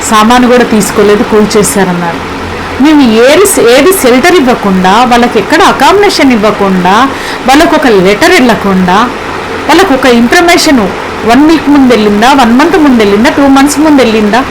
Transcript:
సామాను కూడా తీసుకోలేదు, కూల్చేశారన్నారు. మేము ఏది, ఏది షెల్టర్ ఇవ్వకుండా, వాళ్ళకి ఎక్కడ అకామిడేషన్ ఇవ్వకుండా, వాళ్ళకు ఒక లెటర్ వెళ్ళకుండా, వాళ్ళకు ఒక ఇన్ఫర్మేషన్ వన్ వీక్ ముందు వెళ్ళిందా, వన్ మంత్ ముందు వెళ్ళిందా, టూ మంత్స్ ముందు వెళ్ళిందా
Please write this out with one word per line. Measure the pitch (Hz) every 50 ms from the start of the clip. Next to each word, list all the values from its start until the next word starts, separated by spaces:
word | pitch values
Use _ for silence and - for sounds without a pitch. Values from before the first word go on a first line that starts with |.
| - -
సామాను | 220 214 214 220 247 247 247 240
కూడా | 247 247 240
తీసుకోలేదు, | - - 214 190 - - 226 202 208 208 202 240
కూల్చేశారన్నారు. | - - 214 214 208 - 214 202 - - 202 190 180 180 175 175 170 165 - - - - - - - - - - - - - 254
మేము | 302 320 294
ఏది, | 277 233 214 220 240 262 294 339 403 381 - - - 233
ఏది | 240 269 285 370
షెల్టర్ | 381 - - 254 233 254 247 349 359
ఇవ్వకుండా, | 359 277 247 240 - - 202 190 185 180 185 190 220 254
వాళ్ళకి | 233 240 240 240 240 - 226
ఎక్కడ | 190 - 294 302
అకామిడేషన్ | 392 339 339 - 262 294 349 403 415 403 - - 311 269 247
ఇవ్వకుండా, | 220 196 220 202 - 196 196 190 185 175 180 190 214 254 269 - - - - - - - 240
వాళ్ళకు | 262 285 330 349 330
ఒక | 311 - 254
లెటర్ | 220 190 175 185 208 - 311 349
వెళ్ళకుండా, | 359 349 269 240 214 190 - 202 196 190 185 180 180 202 233 247 - - - - - - - - - - - -
వాళ్ళకు | 294 339 370 370 277
ఒక | 262 -
ఇన్ఫర్మేషన్ | 269 240 233 240 240 - 349 349 339 339 339 - 330 294 247 208 185 175 - - - - - -
వన్ | 214 233 262 294 311
వీక్ | 330 302 - 277
ముందు | 294 285 262 247 240
వెళ్ళిందా, | 214 214 208 202 208 214 254 294
వన్ | 277 247 220 233 254
మంత్ | 302 339 311 370
ముందు | 302 285 254 233
వెళ్ళిందా, | 220 202 196 202 226 302
టూ | 302 - 285 277
మంత్స్ | 269 269 269 285 285 277
ముందు | 302 320 302 269
వెళ్ళిందా | 247 233 214 220 214 208 202 233 277 -